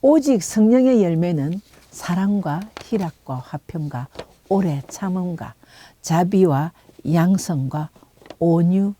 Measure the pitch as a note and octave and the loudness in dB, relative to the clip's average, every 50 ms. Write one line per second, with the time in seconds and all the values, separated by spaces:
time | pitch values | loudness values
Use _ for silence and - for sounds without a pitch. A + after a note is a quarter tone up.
0 | - C4+ D4+ D#4+ C4+ D4 C4+ G#3+ E3 - - A3 G#3+ A3 A#3 B3+ C4 C4 C4 A3+ | 4 4 4 4 4 2 0 0 0 -2 0 2 4 4 6 4 4 4 4 4
1 | G3+ F3 E3 D#3+ E3+ F3 F3 D3+ C3+ D3 E3+ G3 - _ _ _ _ _ - - | 4 2 2 0 0 0 0 -2 -2 -4 -4 -6 -10 _ _ _ _ _ -20 -16
2 | - - F3 F3+ F#3+ G3 G3+ G3+ F#3 D#3+ C#3+ D#3+ G3 A3 _ - - - - G#3+ | -8 -6 -4 -2 0 0 0 -2 -2 -4 -6 -6 -8 -12 _ -20 -12 -6 -4 -4
3 | F#3+ D#3+ - _ _ - C3+ B2+ B2+ - - D3 _ _ - E3+ D3+ D3 C3+ B2 | -4 -4 -8 _ _ -12 -10 -10 -10 -10 -12 -12 _ _ -10 -8 -8 -6 -8 -10
4 | B2+ - _ - - _ _ _ _ _ F#3+ G3 F#3+ F3 D3 C#3+ C3 - - - | -12 -12 _ -20 -20 _ _ _ _ _ -2 0 0 0 -2 -4 -6 -10 -14 -10
5 | - F#3+ F3+ F#3 F3+ F3+ F3 D#3+ A2+ G#2+ A2 _ _ _ _ - - - _ _ | -8 -6 -4 -4 -4 -6 -8 -8 -12 -14 -16 _ _ _ _ -20 -20 -20 _ _
6 | _ - D#3+ E3 F3 F3 G3+ G3 F#3+ F3 C#3+ C3+ D3 E3 _ _ _ _ _ _ | _ -2 0 0 0 2 4 4 4 4 4 2 -2 -4 _ _ _ _ _ _
7 | - - D#3 E3+ E3 F3+ G3 F#3 - - F3 C#3+ C3 C3+ - D3+ D3+ D3+ _ _ | -4 0 2 2 4 4 2 0 0 -2 -4 -4 -4 -4 -4 -6 -8 -8 _ _
8 | _ _ _ _ - - - _ E3 E3+ E3 E3+ F3 E3+ F3+ F#3+ G3 G3+ G3+ _ | _ _ _ _ -20 -20 -8 _ 0 2 4 4 4 4 2 2 0 0 -4 _